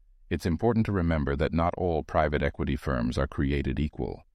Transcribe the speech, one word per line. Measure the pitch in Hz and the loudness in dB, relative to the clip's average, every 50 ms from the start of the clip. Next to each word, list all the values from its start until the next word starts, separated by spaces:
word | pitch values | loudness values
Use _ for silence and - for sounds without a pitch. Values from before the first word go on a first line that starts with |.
| - - - - - - | -20 -20 -20 -14 -6 -4
it's | 90 82 - | -4 -2 0
important | 98 80 78 - 117 117 113 107 | 0 0 2 2 2 2 2 2
to | 110 | 2
remember | 101 95 85 82 82 76 69 67 69 | 0 0 2 2 2 2 2 0 0
that | 71 80 - | 0 0 0
not | - 80 82 85 - | 2 2 0 0 0
all | - 90 90 82 76 | -2 -2 0 0 -2
private | 71 - - 85 78 76 73 71 | -2 0 2 2 2 2 2 0
equity | 71 71 - - 78 - 69 | 0 0 -2 -2 -2 -2 -2
firms | 69 - 73 67 62 57 62 62 | -2 -2 -2 0 0 0 -2 0
are | - 67 - | -2 -2 -2
created | - - 73 67 71 71 67 67 62 - | 0 -2 0 0 0 0 0 0 0 0
equal. | 71 73 - - 64 50 50 - - _ | -2 -2 -2 -4 -6 -6 -6 -10 -14 _